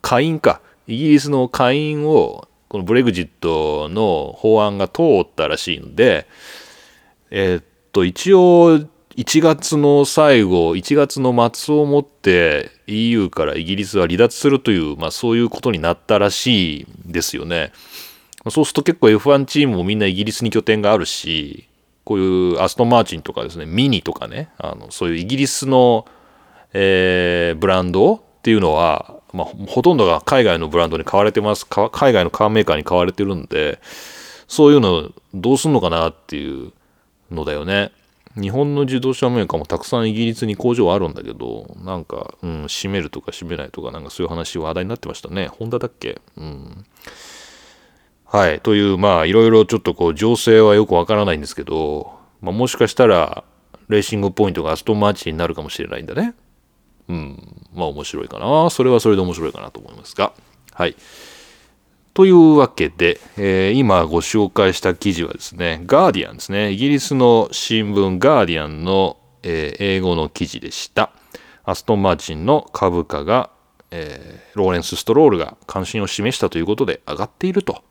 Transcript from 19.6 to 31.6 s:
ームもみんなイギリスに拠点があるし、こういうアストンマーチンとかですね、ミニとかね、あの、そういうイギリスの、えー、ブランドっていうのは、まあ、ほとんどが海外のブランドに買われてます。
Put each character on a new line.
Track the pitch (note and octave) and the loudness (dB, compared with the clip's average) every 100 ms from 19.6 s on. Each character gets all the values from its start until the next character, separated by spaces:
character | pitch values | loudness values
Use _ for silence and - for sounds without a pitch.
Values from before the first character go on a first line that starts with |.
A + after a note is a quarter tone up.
ー | C#3+ | 0
ム | G2 | 0
も | |
み | F2+ | -2
ん | G#2+ | 0
な | G2+ | 0
イ | |
ギ | F#2 | 0
リ | G#2 | -4
ス | - | -4
に | A#2 | -2
拠 | A2 | -2
点 | G#2+ G#2+ | 0 2
が | G2+ | 2
あ | G#2+ | 2
る | D#2+ | 0
し、 | - - D#2+ D2 - _ _ _ _ | -8 -6 -6 -8 -14 _ _ _ _
こ | - G2+ | -4 -2
う | |
い | F#2+ F#2 F2+ E2+ | 0 2 0 0
う | |
ア | G2 | -2
ス | |
ト | - | 0
ン | A#2 | 2
マ | A#2+ | 4
ー | |
チ | A2 E2 | 2 -6
ン | |
と | - | -12
か | - | -10
で | - | -10
す | E2 | -12
ね、 | D#2 | -6
ミ | F#2 C#3 | 0 0
ニ | G#2 | 0
と | - | -4
か | - A1+ | -10 -12
ね、 | A#2 D#3 _ | -12 -14 _
あ | D2+ | -12
の、 | - - | -12 -16
そ | - F2 | -8 -4
う | |
い | |
う | E2 | -4
イ | F2+ | -4
ギ | C3 | -4
リ | C3+ | -2
ス | - C3+ | -4 0
の、 | C3 B2 A2+ - _ _ _ _ _ _ | 4 4 2 -4 _ _ _ _ _ _
え | G2 G2 F#2+ F#2 F2+ F2 F2 E2+ | 0 2 4 2 2 0 0 -2
ー、 | D#2+ | 0
ブ | F#2+ | 0
ラ | F#2 | 0
ン | F2+ | 0
ド | F2+ C3 A3 _ _ | 2 2 2 _ _
っ | |
て | - | 0
い | |
う | A2 | 2
の | F2 | 2
は、 | D#2 E2+ D2+ - - _ | 2 2 0 -6 -18 _
ま | F#2 | -10
あ、 | - - G2 | -10 -10 -6
ほ | - | 0
と | C3+ | 2
ん | D#3+ | 4
ど | |
が | F#2+ D#2+ | 2 2
海 | - C#3 | 2 2
外 | A2 E2 | 2 0
の | D#2+ | 0
ブ | E2+ | 0
ラ | E2+ | 0
ン | |
ド | D#2+ | -2
に | |
買 | D#2+ F#2+ | -2 2
わ | |
れ | G#2 | 2
て | G#2+ | 0
ま | G#2 | -2
す。 | G2+ | -4